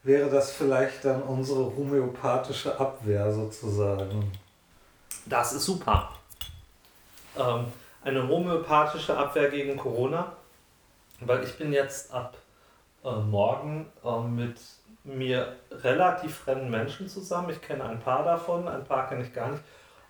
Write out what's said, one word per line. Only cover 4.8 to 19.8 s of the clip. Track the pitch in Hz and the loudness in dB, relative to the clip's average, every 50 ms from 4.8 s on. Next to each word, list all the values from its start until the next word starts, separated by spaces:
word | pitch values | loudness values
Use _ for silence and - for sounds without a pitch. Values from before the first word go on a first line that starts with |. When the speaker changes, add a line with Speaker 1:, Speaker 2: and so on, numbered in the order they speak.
| _ _ _ _ _ - - - - | _ _ _ _ _ -16 -16 -16 -6
Speaker 2:
Das | - 131 120 117 123 131 | 0 2 2 2 2 0
ist | 131 - | -2 0
super. | 190 190 175 - 113 104 - - - - - - _ - - - - - - - - _ _ _ _ _ - - - - - - - - | 0 -2 0 2 4 4 4 4 0 -8 -16 -20 _ -14 -14 -14 -14 -14 -18 -20 -20 _ _ _ _ _ -20 -20 -20 -20 -20 -20 -12 -4
Ähm, | 139 127 123 117 117 120 120 - - - - - - - | -2 0 0 0 0 -2 -4 -8 -12 -20 -20 -20 -6 -4
eine | 135 135 135 127 | 0 0 0 2
homöopathische | 131 160 175 180 175 170 160 160 151 151 151 151 151 - 156 - - 143 | 2 2 2 2 2 0 -2 2 4 6 6 6 4 0 -4 -2 -2 0
Abwehr | - 139 139 - 156 143 143 | 0 0 0 2 2 2 4
gegen | 143 143 139 139 139 | 2 0 -2 -2 -4
Corona. | 139 - 127 113 117 123 135 156 170 180 - - - - - _ _ _ _ _ _ _ _ _ _ _ _ - - | -4 -4 -4 0 0 0 0 0 -2 -4 -4 -8 -16 -20 -20 _ _ _ _ _ _ _ _ _ _ _ _ -20 -8
Weil | 127 117 123 127 127 | 0 0 0 0 0
ich | 123 - | -6 -8
bin | - 156 151 143 | -8 -4 0 2
jetzt | 139 131 - - - - - 127 | 2 2 0 -4 -10 -12 -8 -8
ab, | 123 101 - - - - _ _ _ _ _ _ _ _ _ _ _ - | -8 -8 -8 -14 -18 -20 _ _ _ _ _ _ _ _ _ _ _ -8
äh, | 131 | -6
morgen, | 117 110 107 107 104 101 104 110 110 - 151 151 151 160 156 - - - - | -4 -2 0 0 2 4 4 4 2 0 -4 -6 -6 -8 -8 -12 -16 -8 -6
äh, | 120 117 117 | -4 -2 -2
mit | 120 120 120 120 120 120 117 - - - - _ _ - - _ _ | -2 -2 -2 -2 -2 -4 -6 -10 -18 -20 -20 _ _ -20 -20 _ _
mir | 139 135 131 131 127 127 123 - - - - - _ | -10 -6 -4 -2 0 0 0 0 -4 -8 -14 -16 _
relativ | - - - 123 135 - 185 180 180 - - 156 147 | -14 -2 2 2 4 6 6 4 4 2 -4 -8 -8
fremden | - - - 131 131 131 123 | -6 -2 -2 -2 -2 -2 -2
Menschen | 226 - 220 - - - 190 | -2 -2 -2 -2 -6 -10 -12
zusammen. | - - 190 185 - 180 180 180 165 | -10 -10 -12 -8 -4 -4 -4 -2 -4
Ich | 151 - | -6 -8
kenne | - - 143 135 131 | -8 -8 -8 -6 -6
ein | 120 117 117 | -8 -8 -6
paar | - 131 127 139 147 | -2 0 0 2 2
davon, | 170 170 170 - - 170 175 180 | 2 2 2 0 -2 -2 -2 -2
ein | 170 156 131 - | -4 -6 -8 -4
paar | - 139 131 - | -2 -2 -2 0
kenne | - 135 123 123 | -2 -4 -6 -6
ich | - - | -6 -6
gar | - 120 127 | -6 -6 -4
nicht. | 143 147 - - - - | -6 -8 -10 -16 -20 -20